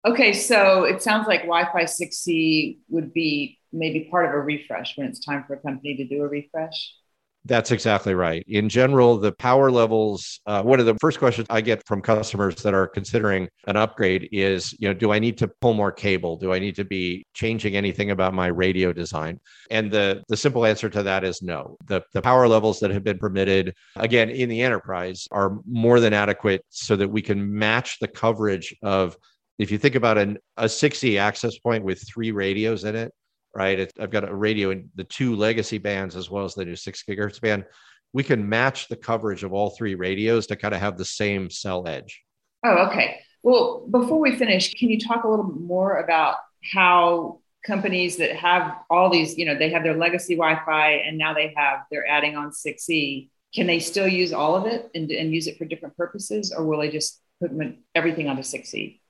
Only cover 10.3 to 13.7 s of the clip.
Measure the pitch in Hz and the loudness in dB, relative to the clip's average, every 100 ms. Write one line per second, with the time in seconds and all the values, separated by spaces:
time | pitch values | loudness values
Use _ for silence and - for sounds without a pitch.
10.3 | - 104 104 110 135 117 110 151 - 131 | -12 -4 0 4 6 6 4 0 2 2
11.3 | 117 110 113 110 107 - 101 104 107 107 | 2 0 0 2 -2 0 -2 2 2 2
12.3 | 98 101 85 104 95 92 - - 117 107 | -2 -2 0 0 2 0 -2 -2 0 2
13.3 | 95 90 _ - | 0 -4 _ -2